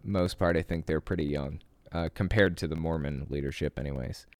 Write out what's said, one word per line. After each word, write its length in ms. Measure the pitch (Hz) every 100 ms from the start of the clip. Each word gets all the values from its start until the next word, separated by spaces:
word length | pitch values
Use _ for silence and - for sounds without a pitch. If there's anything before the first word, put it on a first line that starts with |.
most 360 | 101 98 90 -
part, 160 | 90 82
I 60 |
think 240 | 82 82 -
they're 160 | 78
pretty 240 | - 90 73
young, 340 | 71 69 78 - _ -
uh, 160 | 85 80
compared 420 | - 95 107 95 85
to 100 | 80
the 100 | 80
Mormon 500 | 82 80 71 69 71
leadership 480 | 71 69 - 73 -
anyways. 480 | 69 67 64 - -